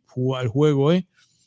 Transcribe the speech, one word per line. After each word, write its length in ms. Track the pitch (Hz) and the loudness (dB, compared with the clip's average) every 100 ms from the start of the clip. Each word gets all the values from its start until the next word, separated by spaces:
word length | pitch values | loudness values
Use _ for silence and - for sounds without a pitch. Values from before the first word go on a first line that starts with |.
| _ | _
jugar 380 | 127 127 127 | -6 -4 -4
el 60 | 127 | -4
juego, 440 | 135 151 139 143 | 0 2 2 2
¿eh? 120 | 180 175 _ _ _ | 0 -2 _ _ _